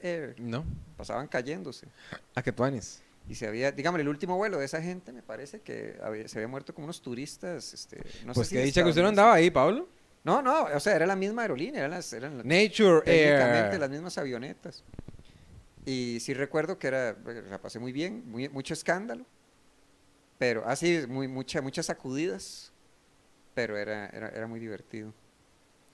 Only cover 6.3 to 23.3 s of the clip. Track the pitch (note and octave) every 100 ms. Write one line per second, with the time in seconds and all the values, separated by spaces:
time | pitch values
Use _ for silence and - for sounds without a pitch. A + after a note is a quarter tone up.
6.3 | A2+ A2 C3+ C#3+ E3+ D3+ - C3 A#2+ D3
7.3 | - F#3 D3+ - - - - - - A#2+
8.3 | A#2+ A2+ B2+ C3+ F3+ F3 D#3 F#3+ G3+ A3
9.3 | F3+ E3+ C#3+ D3+ B3 F#4 _ _ _ D#3
10.3 | A#3 C4 D#4 D#3+ D3 G3+ E3+ F3 F#3+ G3
11.3 | A#3 A3 B2+ G3+ C4+ C#3+ F3 - A2+ C#3
12.3 | C3 A#2+ F3 G#3+ - G3+ D#3+ - D#3+ D3+
13.3 | C#3+ B2 A#2+ G#2+ F#3 C#3 C#3+ F3 F3+ C#3+
14.3 | A#2 C#3 F3+ E3+ - - - - - -
15.3 | - - - - - C3+ B2+ A#2+ A#2 -
16.3 | C3 C#3 D#3 D#3+ F3+ C#3 C3 A#2+ G2+ A#2
17.3 | A#2 G2 G2 - A2 B2+ C3 F3+ A3 B2
18.3 | A2+ C#3 C3+ C3+ D#3 - F3 A#3 A#3+ B3+
19.3 | _ _ _ _ _ _ _ _ _ _
20.3 | - B2 A2+ A2+ C#3 E3+ E3+ B2 C3+ C3+
21.3 | C3 C3 D#3+ C3+ E3 D#3+ E3 C3+ C3+ F3
22.3 | F#3+ - - - _ _ _ _ _ _